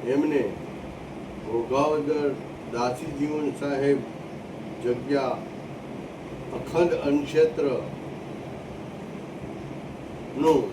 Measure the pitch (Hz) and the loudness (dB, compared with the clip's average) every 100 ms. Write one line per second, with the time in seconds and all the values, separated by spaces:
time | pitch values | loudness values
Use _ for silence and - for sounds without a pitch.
0 | 120 139 156 147 - - - - - - | 2 4 4 4 2 -2 -8 -8 -10 -10
1 | - - - - - 117 113 131 151 151 | -10 -10 -10 -8 -2 -2 2 4 4 4
2 | 143 151 143 123 - - - 117 123 127 | 2 2 2 0 -6 -10 -6 0 0 0
3 | 165 143 147 151 147 135 143 139 139 139 | -4 -2 0 0 0 -2 -2 2 4 4
4 | 113 - - - - - 110 104 120 120 | 2 -8 -10 -10 -10 -10 -8 -4 0 0
5 | 127 143 123 - - - - - - - | 2 0 2 -2 -6 -10 -10 -10 -10 -10
6 | - - - - - - - 160 175 160 | -10 -10 -10 -10 -8 -8 0 4 4 4
7 | 143 143 143 151 156 165 143 - - - | 4 2 4 6 6 6 2 2 -2 -8
8 | - - - - - - - - - - | -8 -10 -10 -10 -8 -10 -10 -10 -10 -10
9 | - - - - - - - - - - | -8 -8 -8 -8 -8 -8 -8 -8 -8 -10
10 | - - - 127 160 143 104 | -10 -10 -6 6 8 8 4